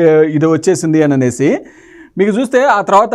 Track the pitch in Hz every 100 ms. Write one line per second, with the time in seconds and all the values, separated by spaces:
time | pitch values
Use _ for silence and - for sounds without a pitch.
0 | 165 156 156 151 160 156 185 175 165 156
1 | 147 135 127 117 143 269 - - - -
2 | - - 208 208 277 247 277 202 - 190
3 | 214